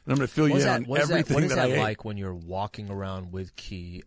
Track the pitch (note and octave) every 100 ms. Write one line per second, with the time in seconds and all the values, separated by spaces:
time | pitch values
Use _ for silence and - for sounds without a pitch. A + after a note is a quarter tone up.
0 | - C#3 B2 - D3+ C#3 - A#2 A#2+ C#3+
1 | D3 E3 - C3+ D#3 B2+ B2+ C#3 A2 G#2+
2 | A2 G2+ F#2+ F2+ E2 F#2 G#2 - G#2 G2
3 | F#2+ F#2+ F2+ F#2 F#2 - - F#2 F2 F2+